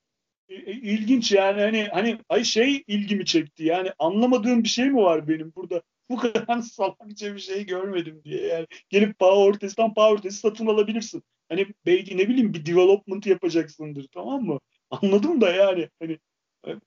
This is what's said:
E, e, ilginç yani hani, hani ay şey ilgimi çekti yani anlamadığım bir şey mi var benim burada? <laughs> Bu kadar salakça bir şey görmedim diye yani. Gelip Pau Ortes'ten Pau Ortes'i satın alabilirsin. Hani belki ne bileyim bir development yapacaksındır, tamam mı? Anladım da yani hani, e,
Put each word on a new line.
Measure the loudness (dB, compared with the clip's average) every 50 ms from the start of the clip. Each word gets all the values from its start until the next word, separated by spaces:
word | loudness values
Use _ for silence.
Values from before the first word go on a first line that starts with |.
| _ _ _ _ _ _ _ _ _ _
E, | -20
e, | -16 -14 -12 -12
ilginç | -10 -4 -4 -4 -4 0 0 0 0 2 2 2
yani | 4 4 2 2 0
hani, | 0 0 0 -2 -4 -2 -2
hani | -2 -2 -2 -4 -4 -6 _
ay | -2 -2 0
şey | 0 0 2 2 2 0 -2 -4
ilgimi | -4 -4 -4 -2 -2 -4 -4 -2
çekti | 0 0 0 0 -2 _ -6 -2
yani | -2 0 0 -2 -4 -4 -2
anlamadığım | -2 0 2 2 2 4 2 2 2 2 2 2 2
bir | 0
şey | 0 0 0 2
mi | 2
var | 4 4 4 4 2 0 -2
benim | -4 -4 -4 -12 -14
burada? | -14 -10 -8 -8 -8 -8 _ _
<laughs> | _ _ _
Bu | -6
kadar | -2 -2 -2 -2 -2 -2 -2 -4 -4 -4
salakça | -10 -6 -4 -4 -4 -4 _ -18 -20 -16 -12 -10 -10 -10
bir | -10
şey | -10 -8 -8 -8 -6
görmedim | -6 -6 -6 -6 -6 -6 -6 -6 -8 -12 -18 _
diye | -10 -8 -6 -4
yani. | -4 -4 -4 -6 -10 -14 -20 _ _
Gelip | 2 2 2 2 0 2
Pau | 4 6 6 6 6
Ortes'ten | 4 4 2 -4 -8 -2 -2 -2 0 2
Pau | 4 4 4 4
Ortes'i | 2 -2 -8 -10 -2
satın | -2 -2 -2 0 -2
alabilirsin. | 0 2 2 2 0 -2 -6 -6 -8 -12 -14 -16 _ _ _ _ _
Hani | -4 -4 -4 -4 -6 _ _
belki | 2 2 2 2 -2 -2
ne | -2 0 2
bileyim | 2 2 2 2 0
bir | -4 -4
development | 2 4 6 6 6 6 4 2 -6 -10 -6 0
yapacaksındır, | 0 0 0 0 0 0 0 -2 -2 -10 _ -14 -12 -12 -12 -14 -14 _
tamam | -12 -8 -8 -6 -6 -4
mı? | -4 -6 -6 -8 _ _ _ _ _
Anladım | -8 -2 0 2 2 2 2 2 2 2
da | 2 2
yani | 4 4 2 2 2 -2 -4 -6 _ _
hani, | -10 -10 -10 -10 _ _ _ _ _ _ _ _ _
e, | -14 -14 -14 _